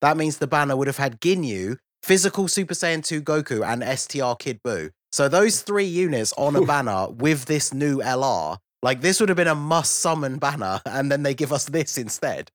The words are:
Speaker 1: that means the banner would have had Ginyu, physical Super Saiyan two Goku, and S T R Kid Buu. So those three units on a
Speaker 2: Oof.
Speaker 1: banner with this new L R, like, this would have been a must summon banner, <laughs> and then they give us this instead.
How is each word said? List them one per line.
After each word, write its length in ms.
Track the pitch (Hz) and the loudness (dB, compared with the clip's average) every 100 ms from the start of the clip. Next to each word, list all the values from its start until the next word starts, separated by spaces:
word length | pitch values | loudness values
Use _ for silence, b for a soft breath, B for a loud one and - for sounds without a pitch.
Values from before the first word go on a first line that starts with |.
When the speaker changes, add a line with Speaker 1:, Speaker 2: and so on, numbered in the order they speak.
Speaker 1:
that 160 | 143 160 | 2 2
means 220 | 156 143 | 0 -2
the 100 | 143 | 0
banner 280 | 151 143 131 | 0 2 0
would 120 | 139 | 0
have 80 | 131 | -2
had 240 | 139 117 | -4 -2
Ginyu, 580 | 170 185 143 98 92 - _ _ | 0 0 0 -2 -4 -6 _ _
physical 460 | - 190 185 202 190 | 2 4 4 0 -2
Super 260 | - 180 | 0 -2
Saiyan 300 | 175 170 160 | -2 -2 -2
two 180 | 147 156 | -2 -4
Goku, 420 | 147 156 147 113 | 0 0 0 -2
and 180 | 95 120 | -2 -2
S 220 | 120 131 - | -2 -4 -4
T 140 | 135 | -2
R 140 | 123 117 | -2 -2
Kid 240 | - 110 | -6 -6
Buu. 260 | 123 95 78 - _ | -4 -4 -4 -10 _
So 160 | - 139 | 0 4
those 320 | 170 220 - | 6 4 2
three 220 | - 202 | 0 -2
units 480 | 196 170 185 127 110 - | 0 0 0 0 -2 0
on 200 | 143 143 | 2 2
a 40 | |
Speaker 2:
Oof. 40 | 135 | 4
Speaker 1:
banner 420 | 147 123 95 95 | 2 0 -2 -2
with 360 | 113 143 151 | 0 0 0
this 280 | 131 151 - | 0 -2 -2
new 300 | 135 147 135 | -2 0 0
L 220 | 120 127 | 0 0
R, 340 | 135 95 78 92 _ _ | 0 0 -2 -6 _ _
like, 180 | 123 127 | -2 0
this 200 | 175 190 | 2 4
would 80 | 214 | 4
have 80 | 180 | 4
been 100 | 170 | 4
a 80 | |
must 460 | 151 147 165 156 - | 2 2 0 2 0
summon 380 | 170 156 139 131 | 0 0 -2 -2
banner, 420 | 139 143 95 98 | -2 -2 -2 -4
<laughs> 40 | 131 | -4
and 240 | 131 139 | -2 0
then 120 | 139 | 0
they 120 | 143 | 0
give 180 | 131 143 | 0 0
us 140 | 139 - | -2 -2
this 300 | 160 147 - | -2 -2 -4
instead. 520 | 113 - 143 73 - | -6 -4 -4 -4 -8